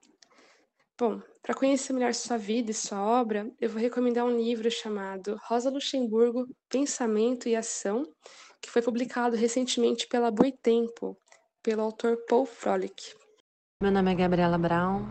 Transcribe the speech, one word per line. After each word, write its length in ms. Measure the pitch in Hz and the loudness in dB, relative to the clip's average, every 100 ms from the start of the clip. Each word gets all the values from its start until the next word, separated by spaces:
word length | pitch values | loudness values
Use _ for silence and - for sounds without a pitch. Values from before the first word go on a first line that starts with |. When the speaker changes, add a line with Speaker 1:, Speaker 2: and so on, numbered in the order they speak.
| _ _ _ _ - _ _ _ _ - | _ _ _ _ -20 _ _ _ _ -2
Speaker 1:
Bom, 220 | 233 202 - _ | -2 -2 -10 _
pra 120 | - | -8
conhecer 380 | 233 269 269 - | 0 2 2 0
melhor 220 | 254 240 | -2 0
sua 240 | 233 - 233 | -2 -4 -4
vida 320 | 202 233 220 | -2 -2 -2
e 40 | |
sua 280 | 214 - 196 | -4 -6 -4
obra, 480 | 208 247 220 208 214 - | 0 2 0 -2 -6 -6
eu 80 | 226 | -4
vou 120 | 220 | -2
recomendar 440 | 240 247 247 240 | -2 0 0 2
um 120 | 247 233 | 0 0
livro 340 | 226 233 226 | 0 0 -2
chamado 640 | 226 220 202 190 190 202 214 - | -2 -4 -6 -6 -8 -8 -8 -2
Rosa 200 | 233 262 | -2 0
Luxemburgo, 800 | 269 - 269 233 220 240 240 254 - - | -2 -2 -2 0 4 4 2 -6 -10 -4
Pensamento 800 | 254 285 - 233 214 233 247 240 | -2 -2 -2 0 2 2 0 -2
e 80 | 226 | -2
Ação, 480 | 220 - 196 226 320 - - - - _ | -2 -4 -2 -2 -4 -10 -20 -20 -20 _
que 80 | - | -4
foi 100 | 233 | 0
publicado 560 | 233 233 247 247 240 226 | 0 0 -2 -2 0 2
recentemente 720 | 233 254 254 247 233 233 - | 2 0 0 2 2 0 -2
pela 240 | 247 233 | 0 2
Boitempo, 880 | 214 269 269 233 233 233 - 190 196 _ - _ _ | 4 2 2 2 2 0 -4 -10 -10 _ -20 _ _
pelo 200 | 226 214 | -2 -2
autor 340 | 220 220 233 233 - | -2 -2 0 0 2
Paul 180 | 240 269 | 2 2
Froelich. 680 | - 202 190 196 - - - _ _ _ _ _ - | -2 -2 0 -2 -10 -18 -20 _ _ _ _ _ -2
Speaker 2:
Meu 80 | 196 | 2
nome 220 | 196 185 | 4 4
é 20 | |
Gabriela 420 | 175 180 180 170 170 | 4 2 4 4 4
Brown, 480 | 170 170 180 196 208 | 2 2 2 -2 -4